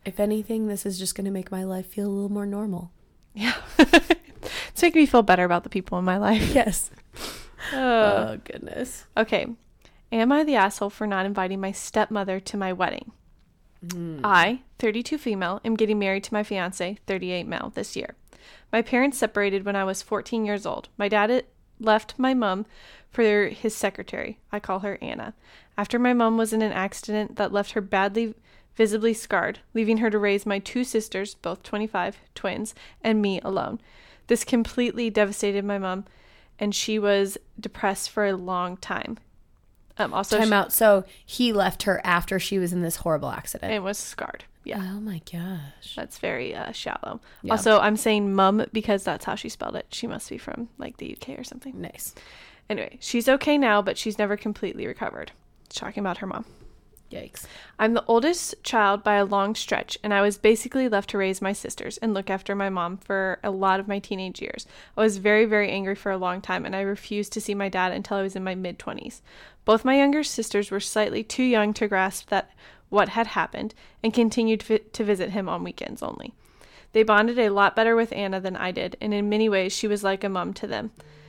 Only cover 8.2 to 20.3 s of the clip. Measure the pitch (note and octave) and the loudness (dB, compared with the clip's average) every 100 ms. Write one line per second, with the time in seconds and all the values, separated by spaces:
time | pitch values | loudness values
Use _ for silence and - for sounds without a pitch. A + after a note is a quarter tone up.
8.2 | - - - - - - C4 - - - | 0 -6 -12 -14 -10 -8 -8 -10 -4 -2
9.2 | A3 G#3+ - A#3 _ _ - _ - A3+ | 2 0 -2 -8 _ _ -20 _ -4 2
10.2 | A#3+ C#4+ D4+ B3 G3 - G3+ - G#3+ F#3+ | 4 4 4 4 4 2 -6 -4 -4 -2
11.2 | G3 G3 F#3 G3 G3 G3 - A3 G#3 G#3+ | -2 -2 -4 -4 -6 -8 -4 0 0 -2
12.2 | F#3+ F#3+ - G3+ F#3+ F#3 F3+ - - - | -2 -4 -6 -4 -4 -2 -2 -4 -10 -18
13.2 | _ _ _ _ _ _ E3+ F3 E3+ D3+ | _ _ _ _ _ _ -10 -8 -6 -2
14.2 | G#3 F3+ F#3 B3+ - - A3+ A3+ B3 D4+ | 4 6 6 2 -8 -4 -2 0 -4 -4
15.2 | A#3+ G3 F3 G3 A3+ A3 G#3+ G#3 G3 G3 | -4 -2 -2 -4 -2 2 2 2 0 -2
16.2 | - G#3+ G#3+ G3 F3+ - F3+ G3+ - F#3+ | -2 -4 -2 -2 -4 -4 -6 -6 -4 -4
17.2 | F3+ F3+ - - - - G3 - - - | -4 -6 -6 -6 -6 -8 -8 -8 -10 -14
18.2 | _ - - - _ A3+ A#3 B3 C#4 C4 | _ -20 -20 -20 _ -2 2 2 2 2
19.2 | G#3+ G#3 G3+ G3 G3+ G3 F#3+ F#3+ - G#3+ | -2 0 0 0 -2 -2 -2 -4 -4 -6
20.2 | - | -2